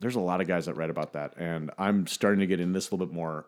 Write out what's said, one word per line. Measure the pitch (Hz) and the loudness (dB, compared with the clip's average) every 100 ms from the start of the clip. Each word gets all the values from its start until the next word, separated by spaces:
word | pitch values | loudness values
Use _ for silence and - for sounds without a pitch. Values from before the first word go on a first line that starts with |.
there's | 117 | -4
a | 123 | 0
lot | 90 90 | 0 2
of | 87 | 2
guys | 87 82 | 0 -2
that | |
write | 67 80 | -2 -4
about | 82 76 | -2 -4
that, | 76 73 - | -6 -8 -6
and | 85 82 78 - | -4 -4 -4 -2
I'm | 98 101 85 | 2 4 2
starting | - 104 101 | 2 4 4
to | 95 | 4
get | 90 | 2
in | 87 | 2
this | 92 - | 0 -2
a | |
little | 95 92 | -2 -2
bit | |
more. | 85 80 78 | -4 -4 -6